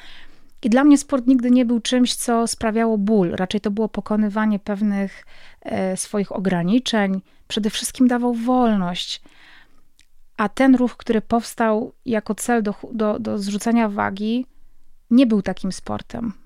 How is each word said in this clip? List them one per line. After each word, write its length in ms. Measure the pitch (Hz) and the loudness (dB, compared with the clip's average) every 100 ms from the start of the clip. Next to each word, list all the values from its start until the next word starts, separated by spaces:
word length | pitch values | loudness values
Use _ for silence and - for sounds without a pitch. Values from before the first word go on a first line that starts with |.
| - - - - - - | -18 -16 -16 -18 -20 -6
I 80 | 233 | 2
dla 140 | 240 | 4
mnie 140 | 294 285 | 6 6
sport 280 | - 269 247 | 4 0 2
nigdy 240 | 262 247 | 2 4
nie 140 | 247 | 4
był 160 | 233 240 | 4 0
czymś, 340 | - 254 240 | 0 0 0
co 320 | - - 233 233 | -2 -2 0 -2
sprawiało 520 | - 226 214 226 220 | -2 -2 0 0 0
ból. 320 | 196 220 170 | 2 2 2
Raczej 300 | - 185 214 | 0 -2 -2
to 100 | 214 | -2
było 180 | 202 220 | -2 -4
pokonywanie 680 | - - 214 214 208 214 202 | -4 -2 0 0 0 0 0
pewnych, 680 | - 196 214 202 196 - - - - - | -4 -2 -2 -2 -4 -8 -20 -20 -20 -18
e, 360 | - 202 190 190 | -8 -4 -2 -4
swoich 360 | - 208 190 | -4 -4 -4
ograniczeń. 880 | - 185 175 175 247 - 220 196 190 - _ - | -4 -2 0 2 0 0 0 0 -2 -8 _ -8
Przede 220 | 226 208 | -4 -4
wszystkim 380 | - 240 - 247 | -4 -6 2 2
dawał 260 | 247 240 | 4 0
wolność. 880 | 233 233 254 233 208 175 180 - - - - - - - - - - _ - - - | -2 0 2 2 2 -2 -6 -8 -12 -16 -20 -20 -20 -20 -20 -20 -20 _ -20 -12 -4
A 120 | 208 | -2
ten 260 | - 269 | 2 4
ruch, 220 | 254 247 - | 6 2 -2
który 240 | - 220 | -2 -2
powstał 720 | - 233 - - 226 214 247 - | 0 -2 -2 -2 0 0 -4 -8
jako 300 | - 214 - | -4 -2 -2
cel 280 | 202 - 233 | -4 0 0
do 100 | 208 | 0
chu-, 240 | - - 226 | -6 -8 -2
do, 220 | 214 214 | -2 -2
do 200 | 214 214 | -4 -4
zrzucenia 500 | 196 202 233 233 214 | -4 -2 0 2 2
wagi, 580 | 202 208 196 214 240 254 - - - - - - | 0 -4 -2 -2 -4 -6 -14 -20 -20 -20 -20 2
nie 160 | 233 254 | 4 6
był 160 | 214 | 4
takim 300 | 190 185 190 | 0 -4 -6
sportem. 600 | - - 208 - - 233 - | -8 -8 -8 -8 -8 -8 -10